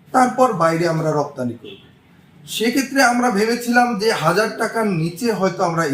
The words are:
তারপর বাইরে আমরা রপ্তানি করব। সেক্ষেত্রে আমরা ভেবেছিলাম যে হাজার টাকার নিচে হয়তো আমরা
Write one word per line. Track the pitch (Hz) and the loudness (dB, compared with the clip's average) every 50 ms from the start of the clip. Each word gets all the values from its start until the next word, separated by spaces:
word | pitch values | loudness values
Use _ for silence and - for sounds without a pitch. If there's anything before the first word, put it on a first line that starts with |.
| _ - - | _ -2 2
তারপর | 254 254 247 - 262 254 247 208 165 | 2 2 2 2 2 2 2 2 2
বাইরে | 165 165 165 165 175 165 160 | 0 0 2 0 0 0 0
আমরা | 156 156 156 | 0 -2 0
রপ্তানি | 147 147 143 - - 135 127 120 113 - | 0 0 -2 -4 -6 -6 -6 -6 -6 -8
করব। | - 104 98 - - - - _ _ _ _ _ _ _ _ - - - - | -14 -18 -20 -20 -20 -20 -20 _ _ _ _ _ _ _ _ -20 -16 -12 -6
সেক্ষেত্রে | - 220 247 - 277 254 - 269 269 254 240 | -2 -2 0 0 0 -2 0 2 2 2 4
আমরা | 240 247 247 247 196 196 | 4 4 2 2 2 2
ভেবেছিলাম | 220 226 240 240 - 240 233 247 240 240 233 185 | 0 0 0 -2 -2 2 2 2 2 2 0 -2
যে | 214 226 196 - 151 | 0 0 0 2 0
হাজার | 165 175 208 220 208 - - | 0 2 2 0 0 -2 -4
টাকার | 226 214 233 226 220 208 185 160 | -4 -2 -2 -2 0 0 0 0
নিচে | 160 170 175 - 247 233 208 175 | -2 -4 -4 -4 -4 -2 -2 0
হয়তো | 190 185 180 - 185 170 | 0 -2 0 0 -2 -2
আমরা | 165 165 160 143 | 0 -2 0 0